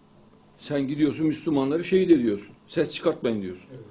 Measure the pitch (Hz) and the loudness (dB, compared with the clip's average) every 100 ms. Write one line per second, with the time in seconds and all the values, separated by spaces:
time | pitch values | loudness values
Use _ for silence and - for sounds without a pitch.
0 | _ - - - - - - 143 135 147 | _ -20 -20 -20 -20 -18 -6 -4 -2 0
1 | 151 120 156 - 170 143 135 160 170 185 | 0 2 -2 -2 0 0 2 0 0 2
2 | 180 160 117 101 - - - - 147 - | 6 4 4 -2 -6 -20 -8 -4 -2 -2
3 | 170 156 127 110 92 90 - - - | -2 0 -2 -2 -4 -10 -14 -20 -20